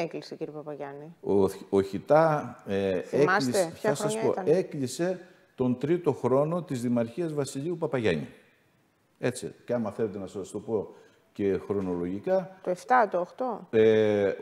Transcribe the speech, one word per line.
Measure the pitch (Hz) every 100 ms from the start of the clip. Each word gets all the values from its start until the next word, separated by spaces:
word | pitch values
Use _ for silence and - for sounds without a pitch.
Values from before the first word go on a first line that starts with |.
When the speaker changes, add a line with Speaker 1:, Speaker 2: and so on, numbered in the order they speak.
Speaker 1:
έκλεισε, | 165 151 147
κύριε | 139 156
Παπαγιάννη; | 151 151 147 143 143 151 170
Speaker 2:
Ο, | - 98 95 - -
ο | 98
Χιτά, | 95 98 - 151 160 147 123 - -
ε, | 98 98 92
Speaker 1:
Θυμάστε | - 123 143 - 131 202
Speaker 2:
έκλεισε, | 165 -
Speaker 1:
ποια | 214
Speaker 2:
θα |
σας | - 214 220
Speaker 1:
χρονιά | 127
Speaker 2:
πω, | -
Speaker 1:
ήταν; | 180 175
Speaker 2:
έκλεισε | 185 151 127 - 175 185 - - _
τον | - 127 123
τρίτο | 143 175 151
χρόνο | 131 120 131 151 175
της | 160 131
Δημαρχίας | 123 120 117 175 170
Βασιλείου | 147 131 139 156 165
Παπαγιάννη. | 165 131 107 78 65 - _ _ _ _ _ _ _ _
Έτσι, | 127 - 82 -
και | -
άμα | 120 107
θέλετε | 98 110 98
να | 90
σας | 104 90
το | 104
πω | 92 110 82 - - _ _
και | - 98 90 -
χρονολογικά, | 101 95 87 87 98 185 190 185 -
Speaker 1:
Το | -
εφτά, | 180 - 254 208
το | 185
οχτώ; | 180 - 254 202 185
Speaker 2:
ε, | 113 110 110 107 104 98 -